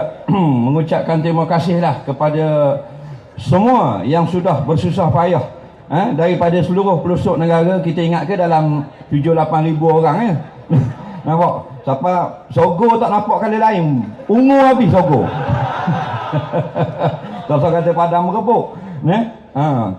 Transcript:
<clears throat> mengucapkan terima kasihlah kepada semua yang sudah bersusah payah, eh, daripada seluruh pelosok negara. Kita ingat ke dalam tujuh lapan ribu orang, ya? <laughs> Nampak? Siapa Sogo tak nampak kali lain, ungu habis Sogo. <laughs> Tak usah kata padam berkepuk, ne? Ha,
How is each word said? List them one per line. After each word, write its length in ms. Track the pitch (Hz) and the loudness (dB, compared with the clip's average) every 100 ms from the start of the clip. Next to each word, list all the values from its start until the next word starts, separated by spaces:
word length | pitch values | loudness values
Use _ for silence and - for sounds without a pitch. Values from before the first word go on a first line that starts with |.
| - - | -2 -6
<clears throat> 480 | - 196 160 127 120 | -2 0 2 2 2
mengucapkan 560 | 156 156 170 - 156 | 0 0 -2 0 0
terima 240 | 165 165 160 | 0 0 0
kasihlah 560 | 170 190 175 165 135 | 0 0 0 0 -2
kepada 720 | - 135 151 151 156 151 143 - - - - 135 - - | -6 -2 -2 0 0 2 2 0 -6 -16 -16 -18 -18 -8
semua 640 | - 180 233 247 151 101 | 0 4 4 4 2 -2
yang 240 | 104 165 165 | 0 0 0
sudah 400 | 180 180 135 117 | 0 0 0 0
bersusah 400 | 160 180 175 160 | 0 0 0 2
payah, 320 | 170 175 165 - - - - - | 2 2 0 -2 -10 -20 -20 -4
eh, 160 | 156 226 156 | -2 0 0
daripada 400 | 170 170 170 180 | 0 2 2 2
seluruh 400 | 175 185 196 165 175 | 2 0 2 0 0
pelosok 320 | 175 190 156 | 0 0 0
negara. 400 | 165 165 170 185 | 2 2 2 0
Kita 240 | 165 170 | -2 -2
ingat 240 | 165 170 143 | 0 0 -2
ke 80 | |
dalam 480 | 196 170 160 156 147 143 - - | -2 0 2 2 0 -4 -14 -4
tujuh 240 | 147 160 160 | -2 2 2
lapan 320 | 156 160 160 | 0 0 0
ribu 240 | 151 160 | 0 2
orang, 320 | 160 160 170 226 | 4 2 2 0
ya? 80 | 139 - - - | -2 -6 -16 0
<laughs> 520 | 147 117 - - 190 147 | 0 0 -4 -14 -10 -2
Nampak? 560 | 165 151 - - - - | 0 0 -2 -10 -10 -6
Siapa 280 | - 180 180 151 - - | -2 0 0 -2 -8 -6
Sogo 480 | 170 180 170 233 226 | 0 2 4 2 4
tak 160 | 190 | 2
nampak 320 | 208 214 208 214 | 0 0 0 0
kali 160 | 214 | 2
lain, 400 | 220 196 156 131 104 - - | 2 2 0 0 -4 -8 0
ungu 320 | 226 262 277 | 4 6 6
habis 320 | 262 254 196 | 6 4 4
Sogo. 320 | 185 160 131 - | 4 4 2 0
<laughs> 40 | 151 - 123 127 - - 131 - 117 - 147 - 170 - - - - 143 - 208 208 - | -4 -2 -2 -2 -4 -2 -2 -4 -6 -6 -6 -4 -4 -4 -4 -6 -4 -4 -4 -10 -12 -4
Tak 140 | 143 | 0
usah 160 | 170 165 | 0 2
kata 160 | 165 170 | 2 2
padam 320 | 170 175 175 | 2 0 0
berkepuk, 480 | 214 220 220 - - - 156 151 | -2 0 0 -2 -10 -14 -4 0
ne? 320 | 214 226 - - 139 | 0 -2 -8 -10 -4
Ha, 340 | 151 127 98 | -2 0 -4